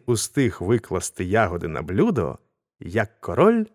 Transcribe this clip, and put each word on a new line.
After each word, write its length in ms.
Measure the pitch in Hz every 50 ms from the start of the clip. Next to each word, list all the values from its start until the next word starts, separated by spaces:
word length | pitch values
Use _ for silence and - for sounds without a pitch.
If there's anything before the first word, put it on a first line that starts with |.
| -
устиг 520 | - 120 104 - - - 143 135 113 - -
викласти 640 | 90 92 127 110 - - 95 87 - - - - 95
ягоди 420 | 90 98 113 110 87 87 85 82 82
на 140 | 78 65
блюдо, 560 | 80 80 90 110 180 233 180 113 82 65 - - _ _ _ _ _ _ _ _
як 420 | - 87 90 113 104 - _ _
король 440 | - - 87 123 170 214 240 226 214 -